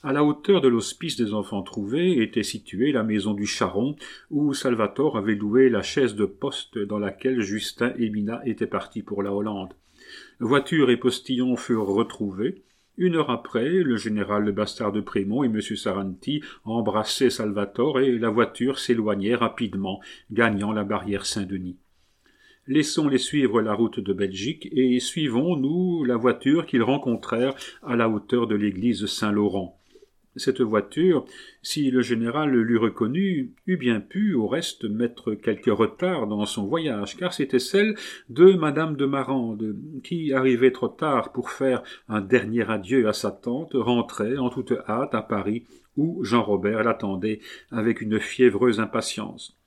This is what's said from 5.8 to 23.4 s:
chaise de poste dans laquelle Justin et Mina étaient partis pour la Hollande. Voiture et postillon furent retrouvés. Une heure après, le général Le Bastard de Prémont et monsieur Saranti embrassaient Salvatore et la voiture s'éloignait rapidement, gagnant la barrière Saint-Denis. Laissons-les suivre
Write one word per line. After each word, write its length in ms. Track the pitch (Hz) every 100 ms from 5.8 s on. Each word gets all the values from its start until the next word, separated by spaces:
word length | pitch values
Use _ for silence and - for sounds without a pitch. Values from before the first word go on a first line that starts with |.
chaise 320 | 92 - 123
de 120 | 104 101
poste 520 | - 104 - - 113
dans 200 | 101 104
laquelle 420 | 101 - 131 127
Justin 540 | 98 104 - - 120 131
et 120 | 113
Mina 320 | 107 104 117 117
étaient 200 | 107 110
partis 360 | 98 - 110
pour 200 | - 101
la 100 | 101
Hollande. 400 | 98 107 101 92 - _ _ - - - _
Voiture 520 | 113 139 135 165 131
et 80 | 120
postillon 580 | 127 120 - 127 127 120
furent 300 | - 113 98
retrouvés. 760 | 98 110 - 104 95 127 190 _ _ _ -
Une 180 | 180 165
heure 140 | 135
après, 380 | 120 - 117 131
le 280 | 185 156 113
général 480 | 110 107 98 104
Le 80 | 104
Bastard 400 | 98 104 - 107
de 80 | 104
Prémont 420 | - - 98 120
et 60 | 131
monsieur 280 | 110 - 107
Saranti 680 | 110 95 98 90 - 147 - -
embrassaient 680 | 107 117 107 104 107 - 127
Salvatore 680 | - 107 101 101 - 139 135
et 180 | 135 120
la 120 | 113
voiture 480 | 110 110 - 127 131
s'éloignait 560 | - 113 107 101 98
rapidement, 680 | 120 113 - 113 98 95 98 - - _
gagnant 420 | 113 117 101 104
la 120 | 107
barrière 420 | 101 104 92 98 -
Saint-Denis. 500 | 107 95 95 92 90 _ _ _ _ _ _ _ _ -
Laissons-les 500 | 139 151 - 147 131
suivre 440 | - 147